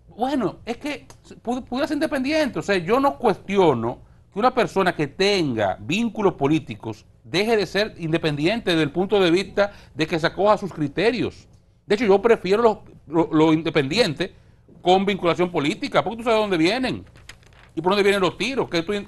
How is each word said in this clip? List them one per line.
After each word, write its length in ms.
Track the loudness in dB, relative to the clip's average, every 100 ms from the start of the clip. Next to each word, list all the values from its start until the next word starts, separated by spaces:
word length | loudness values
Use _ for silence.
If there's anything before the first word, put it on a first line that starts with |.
| _
Bueno, 500 | -6 -4 -2 -4 -6 -12
es 100 | -10
que 300 | -8 -10 -14 -20 -20 -16
pu-, 220 | -8 -8
pudiera 220 | -6 -6 -4
ser 80 |
independiente. 640 | -2 -2 -4 -2 0 -2 -4
O 40 |
sea, 140 | -2 -2
yo 240 | 0 0
no 160 | 0 0
cuestiono 840 | 0 0 -2 4 4 4 0 -6 -14 -20 _
que 80 | 0
una 140 | 0
persona 420 | 2 0 2 0
que 120 | 0 -4
tenga 720 | -2 0 2 0 0 -2 -2
vínculos 540 | -4 -2 -2 0 0
políticos 720 | 0 0 0 -2 -12 -10 -12 -16 -20
deje 320 | -8 -4 0 0
de 80 |
ser 300 | 0 -2 -4 -4
independiente 760 | -4 -2 -2 -2 -2 -2 -2
desde 100 | 0
el 80 | 0
punto 280 | -2 0 2
de 100 | 2
vista 420 | 2 0 -2 -2 -2 -16
de 120 | -6 -4
que 120 | 0
se 80 | -2
acoja 260 | 0 2
a 60 | 2
sus 160 | 0
criterios. 760 | -6 -6 0 -2 0 -4 -8 -20 -20 _ _ -4
De 80 |
hecho, 100 | 0
yo 160 | 4 4
prefiero 420 | 4 2 2 2
lo, 200 | 2 0 -8 -20 -4
lo, 240 | 0 2
lo 200 | 4 4
independiente 800 | 4 2 0 0 2 0 0 -6 -8 -20 -20 _ -6
con 240 | 2 4 4
vinculación 440 | 0 0 0 0
política, 540 | 0 -2 -2 -2 -2
porque 140 | -2 -4
tú 60 |
sabes 140 | 0 0
dónde 200 | 2 0
vienen 480 | 0 0 -4 -6 -10 -20 -20 -20 _ -20 -16
y 60 | -4
por 120 | 0
dónde 100 | 2
vienen 180 | 4 4
los 160 | 0 -2
tiros, 320 | -6 -4 -2
que 100 | -2
estos, 160 | -2 -6